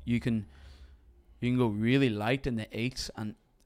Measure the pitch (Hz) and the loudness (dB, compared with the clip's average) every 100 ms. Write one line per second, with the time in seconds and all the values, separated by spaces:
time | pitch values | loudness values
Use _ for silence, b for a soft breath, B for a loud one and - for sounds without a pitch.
0 | - 117 123 110 101 B B B B B | -2 0 0 -2 -4 B B B B B
1 | B - - - 120 123 120 104 113 135 | B -20 -20 -4 0 2 2 2 4 4
2 | 135 104 107 139 139 113 107 107 123 - | 4 2 0 0 -2 -4 -4 -4 -4 -4
3 | - - 110 - _ _ | -8 -8 -8 -8 _ _